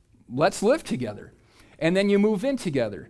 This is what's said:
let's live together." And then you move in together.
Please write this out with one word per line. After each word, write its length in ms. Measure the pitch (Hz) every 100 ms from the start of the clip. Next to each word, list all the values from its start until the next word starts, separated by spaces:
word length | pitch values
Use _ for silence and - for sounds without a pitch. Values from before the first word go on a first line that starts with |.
| _ _ -
let's 320 | 123 180 -
live 220 | 202 247
together." 480 | - 131 113 104 - - _ _ - -
And 180 | 160 190
then 140 | 202
you 80 | 202
move 260 | 214 202
in 140 | 269 269
together. 500 | 185 139 110 87